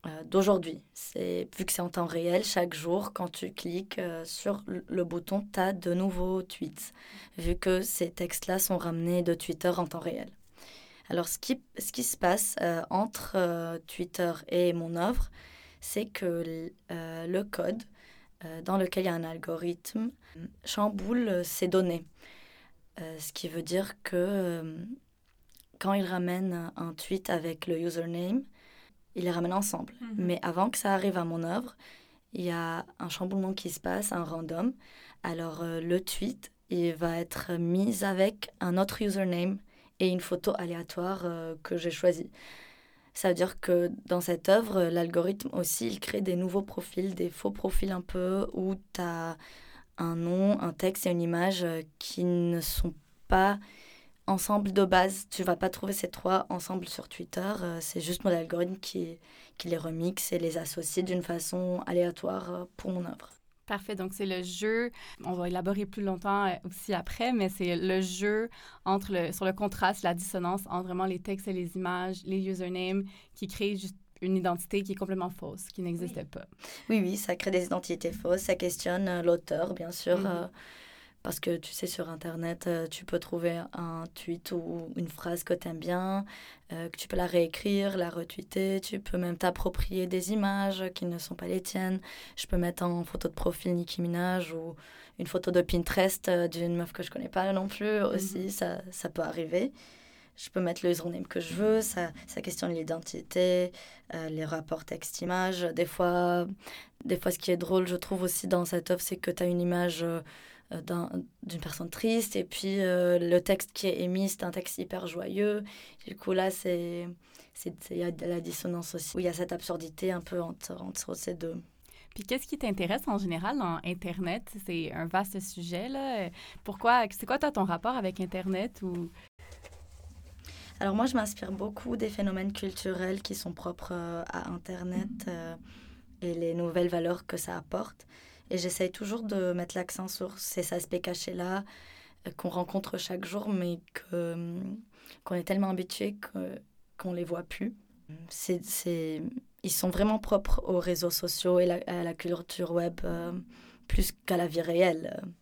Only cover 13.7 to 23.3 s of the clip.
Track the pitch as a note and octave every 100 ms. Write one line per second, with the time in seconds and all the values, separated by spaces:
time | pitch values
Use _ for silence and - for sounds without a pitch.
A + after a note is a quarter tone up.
13.7 | E3 - - F3 - F3 D#3+ - F3 F3
14.7 | E3+ E3 E3+ F#3 B3 - - - - -
15.7 | - - G#3 G#3+ - F3+ E3+ E3 E3 E3
16.7 | - - E3+ E3 E3 E3 F#3 G#3 - F3
17.7 | A3+ - - - - - - E3 D#3+ E3+
18.7 | F#3+ F#3 - F#3 E3+ E3 E3 E3 E3 F3
19.7 | F3 - A3 A3+ - - E3 E3+ - -
20.7 | - G#3 G3+ G3 A#3+ A3+ F3+ F3 - F3+
21.7 | F#3+ F#3 E3+ - - - - - - -
22.7 | - - - D#3+ D#3+ D3+